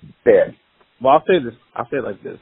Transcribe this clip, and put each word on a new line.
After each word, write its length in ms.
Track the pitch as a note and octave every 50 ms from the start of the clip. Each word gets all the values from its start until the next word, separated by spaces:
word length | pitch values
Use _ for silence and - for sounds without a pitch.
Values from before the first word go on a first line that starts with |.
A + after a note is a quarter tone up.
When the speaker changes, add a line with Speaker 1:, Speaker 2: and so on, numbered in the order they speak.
| - - - _ -
Speaker 1:
big? 300 | B2 G#2 F#2 - E2+ - _ _ _ _ _ _ _ _ -
Speaker 2:
Well, 120 | A#2+ C3 C#3+
I'll 100 | D#3+ -
say 160 | - F#3 E3+
this. 120 | B2+ A#2 A2 _ _ _ -
I'll 140 | - A#2 -
say 80 | D3 C#3
it 60 | A2
like 180 | - G2 -
this. 160 | - - - -